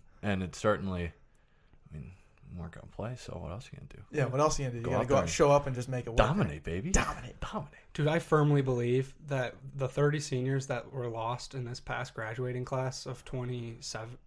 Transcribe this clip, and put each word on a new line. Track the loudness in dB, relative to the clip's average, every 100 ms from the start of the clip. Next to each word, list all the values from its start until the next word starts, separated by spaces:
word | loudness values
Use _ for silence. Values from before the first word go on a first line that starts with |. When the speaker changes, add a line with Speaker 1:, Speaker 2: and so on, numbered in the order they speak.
| -14 -8
Speaker 1:
and | -2 -2
it | -2 0
certainly, | 2 2 0 -2 -4
I | -8 -20 _ _ _ _ -20 -18 -14
mean, | -14 -16 -20 _ -16
we | -10
weren't | -10
gonna | -12 -14
play, | -8 -8 -8
so | -10 -10
what | -8
else | -10 -10
are |
you | -14
gonna | -16
do? | -18 -8 -2
Speaker 2:
Yeah, | 0
what | 4
else | 4 2
are |
you | -2
gonna |
do? | -4
You | -2
Speaker 1:
Go |
Speaker 2:
gotta | 0
Speaker 1:
out | 4
Speaker 2:
go | 4
Speaker 1:
there |
Speaker 2:
out, |
Speaker 1:
and | 4
Speaker 2:
show | 6 8
up, | 8 6
and | -4
just | -2
make | -4 -2
it |
work, | 4
Speaker 1:
Dominate, | 4 4 2
Speaker 2:
right? | 0
Speaker 1:
baby. | -4 -4 2
Speaker 2:
Dominate. | 4 2 -2 -10 -10
Speaker 1:
Dominate. | -8 -6 -8 -14 -12
Speaker 3:
Dude, | -2 2
I | 2
firmly | 4 6 8 6
believe | 4 2 4 2 0 -6 -4
that | -2 -2 -6 -12 -4
the | -2
thirty | 2 2 2
seniors | 0 0 0 0 0
that | -4 -4
were | -6 -4
lost | -2 -2 -4 -6 -8
in | -8
this | -8
past | -6 -6 -6
graduating | -6 -6 -4 -4 -4 -4
class | -2 -2 -4 -8
of | -10 -8
twenty-seven, | -6 -4 -6 -8 -10 -10 -8 -10 -14